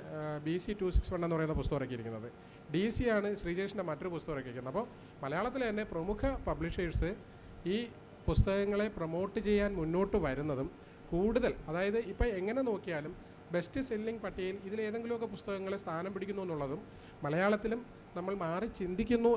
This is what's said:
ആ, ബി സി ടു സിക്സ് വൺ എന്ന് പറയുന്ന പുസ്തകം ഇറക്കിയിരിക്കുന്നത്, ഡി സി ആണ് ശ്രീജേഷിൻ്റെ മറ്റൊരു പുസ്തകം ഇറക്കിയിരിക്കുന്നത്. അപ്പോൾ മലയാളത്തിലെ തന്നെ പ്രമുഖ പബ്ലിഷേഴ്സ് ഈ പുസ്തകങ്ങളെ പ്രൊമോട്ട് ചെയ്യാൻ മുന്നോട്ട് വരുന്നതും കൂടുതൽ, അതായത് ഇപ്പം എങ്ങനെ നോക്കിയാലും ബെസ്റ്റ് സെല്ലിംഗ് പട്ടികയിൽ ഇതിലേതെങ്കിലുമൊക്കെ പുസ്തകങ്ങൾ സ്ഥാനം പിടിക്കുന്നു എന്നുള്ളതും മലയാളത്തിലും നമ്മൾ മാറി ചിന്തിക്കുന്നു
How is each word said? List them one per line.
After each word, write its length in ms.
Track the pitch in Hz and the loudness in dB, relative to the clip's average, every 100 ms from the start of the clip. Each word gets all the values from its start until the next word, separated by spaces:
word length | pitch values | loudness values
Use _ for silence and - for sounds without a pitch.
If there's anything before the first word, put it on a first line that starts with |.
| 151 156 | -4 -6
ആ, 220 | 151 151 151 | -4 -4 0
ബി 100 | 175 | -2
സി 100 | 175 208 | 0 0
ടു 60 | 185 170 | 4 4
സിക്സ് 160 | - | 2
വൺ 80 | 185 | 0
എന്ന് 120 | 170 165 | 2 2
പറയുന്ന 180 | 156 151 | 2 0
പുസ്തകം 180 | 131 147 | 0 0
ഇറക്കിയിരിക്കുന്നത്, 480 | 131 120 113 110 117 - - - - | -2 -4 -4 -6 -8 -12 -18 -18 -4
ഡി 140 | 151 208 - | 0 2 2
സി 80 | 247 214 | 4 4
ആണ് 120 | 202 202 | 2 -2
ശ്രീജേഷിൻ്റെ 420 | 170 175 196 202 175 | -2 0 0 -2 -2
മറ്റൊരു 200 | 147 185 | -2 -2
പുസ്തകം 200 | 170 - | -4 -2
ഇറക്കിയിരിക്കുന്നത്. 400 | 147 127 120 127 | -4 -4 -6 -4
അപ്പോൾ 120 | 151 240 - - - | -2 -2 -6 -16 -8
മലയാളത്തിലെ 440 | 135 156 226 262 240 | -2 0 0 0 0
തന്നെ 160 | 208 214 | 0 -2
പ്രമുഖ 400 | 170 170 208 - 170 - | -2 -2 2 2 0 -2
പബ്ലിഷേഴ്സ് 640 | 151 165 165 175 - 160 208 - - - - 170 202 | 0 0 0 0 2 0 0 -10 -18 -18 -8 0 0
ഈ 0 | 240 - - - - | 0 -8 -18 -6 2
പുസ്തകങ്ങളെ 600 | 160 - 196 202 202 208 208 | 4 6 4 4 2 2 0
പ്രൊമോട്ട് 440 | 165 165 190 220 | -2 0 0 0
ചെയ്യാൻ 300 | 202 208 202 196 | 4 4 4 2
മുന്നോട്ട് 360 | 160 170 196 208 | 2 2 4 4
വരുന്നതും 520 | 156 131 151 131 147 - - - - | 2 0 0 0 -2 -6 -18 -18 -2
കൂടുതൽ, 420 | 170 202 233 233 135 - | 2 4 4 4 0 -2
അതായത് 300 | 165 196 220 208 | 0 2 2 -2
ഇപ്പം 160 | 196 240 190 | 2 2 2
എങ്ങനെ 240 | 190 247 | 0 0
നോക്കിയാലും 500 | 262 202 - 160 151 185 - - - | 0 0 -2 -4 -4 -10 -14 -18 -2
ബെസ്റ്റ് 260 | 175 170 269 | -2 0 -4
സെല്ലിംഗ് 400 | 262 220 220 226 | -2 -2 -2 -2
പട്ടികയിൽ 360 | 196 185 185 196 196 | -4 -4 -4 -4 -4
ഇതിലേതെങ്കിലുമൊക്കെ 580 | 214 214 226 233 233 226 | -2 -2 -2 -2 -2 -4
പുസ്തകങ്ങൾ 500 | 196 - 196 190 196 | -6 -4 -4 -2 -4
സ്ഥാനം 360 | 196 165 185 | -2 -2 -2
പിടിക്കുന്നു 280 | 196 196 196 | -4 -4 -2
എന്നുള്ളതും 380 | 185 156 139 147 - - - - | -2 -2 -2 -4 -8 -16 -16 -6
മലയാളത്തിലും 580 | 147 160 196 208 220 226 247 - - - | 0 4 4 4 2 -2 -4 -16 -12 -6
നമ്മൾ 180 | 185 | -4
മാറി 320 | 202 170 170 220 | -2 0 0 -2
ചിന്തിക്കുന്നു 680 | - 180 185 220 233 233 | -4 -2 0 4 6 6